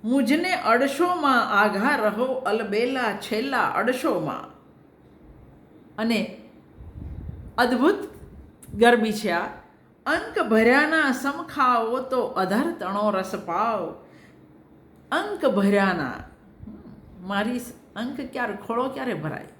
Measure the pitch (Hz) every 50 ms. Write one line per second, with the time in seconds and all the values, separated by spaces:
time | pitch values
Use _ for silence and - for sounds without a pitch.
0 | 208 220 247 277 262 220 285 311 349 370 359 - - 214 226 240 269 269 277 -
1 | 349 359 359 339 302 277 262 240 208 - 208 202 208 214 190 196 208 277 294 262
2 | 214 214 196 220 247 262 262 254 - - 208 220 226 196 202 214 240 254 269 262
3 | 247 220 196 202 - - 220 214 247 277 269 240 240 - - - 208 233 254 254
4 | - 320 226 175 - - - - - - - - - - - - - - _ _
5 | - - - - - - - - - - - - - - - - - - - -
6 | 220 226 233 208 - - - - - - - - - - - - - - - -
7 | - - - - - - - - - - - - 247 240 254 226 254 330 415 -
8 | - - - - - - - - - - - _ - - - 202 226 240 240 240
9 | 220 220 208 214 - 202 170 170 190 - - - - - _ _ _ _ _ _
10 | _ - 302 349 440 453 - 427 330 220 220 220 226 233 254 277 302 311 320 320
11 | 302 277 247 254 247 277 285 339 330 - - - 269 247 247 233 226 226 240 262
12 | 254 262 262 254 220 - - - 190 180 196 226 294 339 339 - 196 180 196 208
13 | 214 214 202 190 185 190 - 202 - - 170 185 220 233 226 202 175 156 - -
14 | - - - - - - - - - - - - - _ - - - - - -
15 | - - - 320 403 415 415 330 - 277 - 196 196 196 202 202 196 190 180 170
16 | 143 127 110 - - - - - - - - - - - - - - - - -
17 | - - - - 180 185 202 202 214 226 247 247 - - - - - - - 196
18 | 233 254 294 - 277 - - 262 240 220 196 208 - - 226 240 254 269 262 269
19 | 262 254 208 156 151 156 131 - - - -